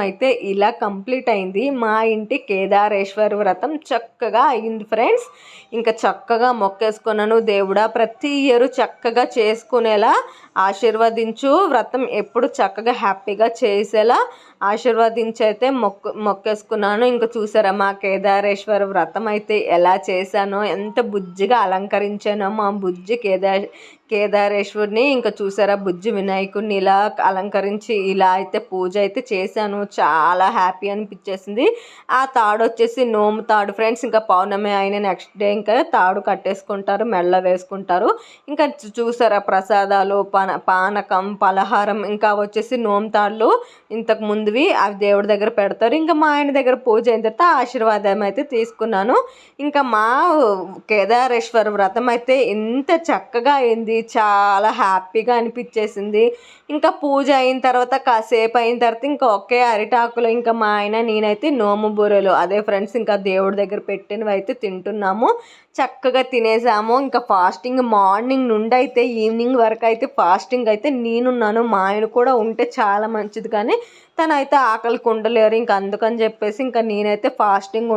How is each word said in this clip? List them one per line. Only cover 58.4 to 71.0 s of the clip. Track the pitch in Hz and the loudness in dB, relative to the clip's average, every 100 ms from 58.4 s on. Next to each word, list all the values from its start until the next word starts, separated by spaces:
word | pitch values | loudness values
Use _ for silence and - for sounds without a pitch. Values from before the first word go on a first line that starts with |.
| 226 240 | 2 0
అయిన | 233 240 | 0 0
తర్వాత | 233 233 277 | 0 0 -4
ఇంకా | 294 254 202 | 0 2 2
ఒకే | 202 247 240 | 0 2 2
అరిటాకులో | 208 214 247 233 240 233 240 | 0 0 0 0 0 0 0
ఇంకా | 233 226 | 0 0
మా | 214 208 | 0 0
ఆయన | 208 220 233 | -2 -2 0
నేనైతే | 214 214 208 311 262 | 0 0 0 -2 0
నోము | 208 208 214 208 | 0 0 0 0
బూరెలు, | 208 202 190 165 | 2 4 4 2
అదే | 175 202 214 | 2 -2 0
ఫ్రెండ్స్, | 202 214 - | -2 -2 -4
ఇంకా | 220 202 196 | -2 -2 0
దేవుడి | 190 196 202 | 0 0 -2
దగ్గర | 196 208 - | -4 -4 -6
పెట్టినవి | 190 - 208 214 196 | -10 -8 -6 -2 -2
అయితే | 196 240 | -4 -6
తింటున్నాము. | 202 185 196 214 196 202 294 480 - - _ - | -8 -8 -8 -4 -2 0 0 0 -6 -20 _ -4
చక్కగా | 254 - 262 254 247 | -4 -2 0 0 0
తినేసాము. | 247 220 220 240 208 220 247 | 0 2 2 2 0 2 0
ఇంకా | 277 247 240 | 2 -2 0
ఫాస్టింగ్ | 196 185 185 247 254 240 208 | 2 2 0 -4 -2 2 4
మార్నింగ్ | 196 202 247 269 254 | 4 2 0 0 0
నుండి | 214 226 254 | 0 2 2
అయితే | 277 240 247 226 | 2 0 0 0
ఈవినింగ్ | 220 226 240 262 | -2 0 0 2
వరకు | 220 220 226 | 2 2 0
అయితే | 226 262 - | 0 -2 0
ఫాస్టింగ్ | 175 196 - 254 220 | 2 2 0 -2 0
అయితే | 214 294 262 | 0 -2 -2